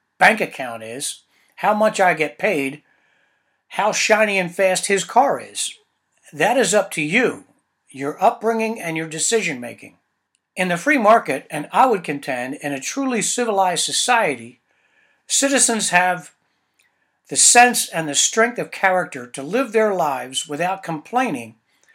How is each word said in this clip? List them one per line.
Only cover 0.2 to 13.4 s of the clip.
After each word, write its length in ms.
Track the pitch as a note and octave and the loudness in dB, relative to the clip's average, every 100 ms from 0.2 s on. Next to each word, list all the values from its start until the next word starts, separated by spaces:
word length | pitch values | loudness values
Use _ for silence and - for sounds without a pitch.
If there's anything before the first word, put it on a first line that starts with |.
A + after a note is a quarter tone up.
| F3+ A3 | 2 4
account 440 | F3+ - B2+ A2+ | -2 -6 -10 -10
is, 400 | A2 B2 - - _ _ _ - | -12 -10 -10 -10 _ _ _ -2
how 180 | F#3 | 0
much 260 | G#3+ G#3+ G#3+ | 2 2 4
I 140 | F#3 | 2
get 240 | D#3+ D3 - | 2 -2 -2
paid, 460 | G#3+ D#3+ C3+ D3 _ _ _ _ _ _ _ _ _ | -2 -2 -2 -6 _ _ _ _ _ _ _ _ _
how 220 | - G#3 | -2 0
shiny 460 | - - G#3+ G#3+ G3 | 0 2 2 4 2
and 160 | F3 | -2
fast 320 | F3 F#3+ F#3 - | 0 2 2 0
his 180 | G3 | -2
car 360 | F3 A#3 - C3+ | 2 2 2 0
is. 340 | G#2 G#2 - - _ _ _ _ _ | -6 -8 -8 -10 _ _ _ _ _
That 240 | D3 F#3 B3+ | -2 0 2
is 160 | G3 | 2
up 180 | G#3 F#3+ | 2 0
to 100 | - | -4
you, 440 | D3+ G#3+ G#3+ - - _ _ _ _ | -2 0 0 -2 -12 _ _ _ _
your 320 | B2+ C#3 - | -10 -8 0
upbringing, 600 | G#3 - A3 A3+ A3 A3+ | 0 2 -2 -2 -2 -4
and 160 | E3+ D#3+ | -6 -6
your 100 | D#3+ | -6
decision-making. 880 | D#3 - A3+ F3+ C3 A#2+ A2 G#2 _ _ _ _ _ _ - | -4 -2 0 -2 -6 -10 -14 -20 _ _ _ _ _ _ -6
In 100 | F#3 | -2
the 80 | F3 | -2
free 220 | C#4 D4 | 0 2
market, 500 | G#3 A3+ - C#3 - | 6 4 4 -6 -6
and 200 | D#3 D3+ | -10 -4
I 140 | F#3 C4 | 2 4
would 180 | G3+ | 2
contend 520 | E3+ C#3+ C#3 B2 B2+ D3+ | -2 -8 -6 -6 -6 -8
in 180 | D3 | -6
a 80 | C#3 | -6
truly 400 | C3+ C#4 C4+ A#3 | -6 -6 -4 -2
civilized 640 | - - | -2 -2